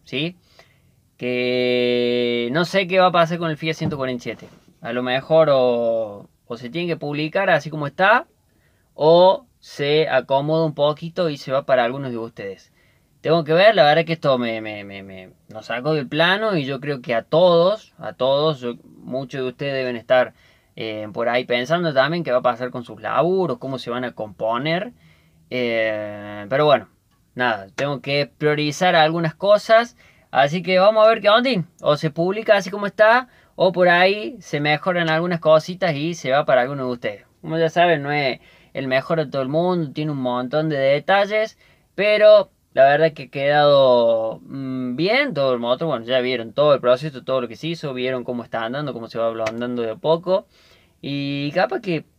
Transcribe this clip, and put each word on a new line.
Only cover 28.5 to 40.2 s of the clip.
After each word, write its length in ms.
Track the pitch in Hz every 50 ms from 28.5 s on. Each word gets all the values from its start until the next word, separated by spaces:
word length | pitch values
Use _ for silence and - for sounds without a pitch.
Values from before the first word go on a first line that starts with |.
| 151 147 151 147 143 - 185 180 170
algunas 400 | 165 156 156 165 170 165 160 -
cosas, 600 | _ 190 202 208 202 - - 226 226 240 240 - _ _ _ _ _ _ _
así 320 | - 127 139 143 156 185 165
que 160 | 175 185 180
vamos 260 | 190 208 220 214 214
a 40 | 220
ver 120 | 226 220
qué 100 | 208 208
onda, 200 | 208 240 240 220 226 185 156 - _ _
o 160 | - 147 147
se 140 | 143 - 156
publica 460 | - 165 170 185 196 214 220 - 208
así 140 | 202 180 185
como 160 | 190 208 202
está, 400 | 196 - - 214 220 233 254 254 - _ _ _ _ _
o 160 | - 165 190 180
por 160 | 180 180 180
ahí 480 | 175 175 185 196 202 208 220 226 262 208
se 220 | 170 - - 147
mejoran 480 | 147 151 151 151 - 190 175 175 170 160
algunas 320 | 156 160 175 180 175 160
cositas 540 | - 156 156 156 - - 185 175 196 175 147
y 180 | 139 147 170 170
se 160 | - - 135
va 140 | 127 143 151
para 160 | 160 139 127
alguno 260 | 123 135 143 139 131
de 60 | 127 123
ustedes. 320 | 120 - 110 104 101 - _ _ _
Como 180 | - 156 160 165
ya 120 | 165 160
saben, 320 | - 175 175 175 165 147 139
no 100 | 143 147
es 260 | 147 143 131 117 - _ _ _ _ _ _ _
el 140 | - 135
mejor 320 | 131 131 135 135 - 170 160
de 80 | 151
todo 160 | 131 - 139 131
el 60 | 131
mundo, 420 | 147 160 175 180 185 175 160 135 123
tiene 200 | 151 151 156 147
un 60 |
montón 500 | 135